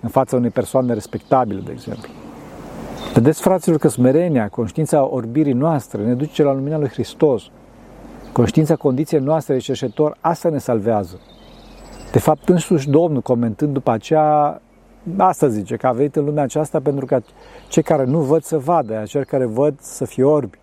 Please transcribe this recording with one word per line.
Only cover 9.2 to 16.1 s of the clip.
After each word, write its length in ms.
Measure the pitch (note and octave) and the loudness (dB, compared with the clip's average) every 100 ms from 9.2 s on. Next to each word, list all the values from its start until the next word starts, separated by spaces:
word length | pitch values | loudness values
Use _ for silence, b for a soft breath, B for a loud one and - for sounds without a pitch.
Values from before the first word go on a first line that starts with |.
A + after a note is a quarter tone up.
noastre 340 | C3+ D#3+ - | 0 -2 0
de 60 | C3 | -4
cerșetor, 560 | A#2+ C3 B2+ - D3+ - | -2 -6 -6 -2 -2 0
asta 280 | D#3+ E3 F3 | -4 0 -2
ne 100 | D3 | -2
salvează. 640 | - A#2 G#2 A2 F2 F2+ - - - - - - - - - | -2 -2 0 0 -2 -10 -20 -20 -20 -20 -20 -20 -20 -20 -2
De 60 | - | 2
fapt, 300 | - D3+ - | 2 0 2
însuși 400 | F3+ - E3 C#3 | 2 2 0 4
Domnul, 320 | C#3+ E3+ C#3 | 2 4 0
comentând 520 | - A#2+ A#2+ G#2 D3 | 0 0 0 -2 -2
după 180 | C#3 C3 | -2 -2
aceea, 680 | A2+ - D#3 D3+ D3+ D3 - _ _ _ - - F#3+ | -2 0 2 4 2 2 -2 _ _ _ -16 -10 0
asta 320 | F#3+ E3 D3 | 2 2 0
zice, 280 | G#2+ F#2+ A2+ | 0 -4 -2
că 100 | C3 | -2
a 60 | |
venit 240 | A#2+ C#3+ | 0 0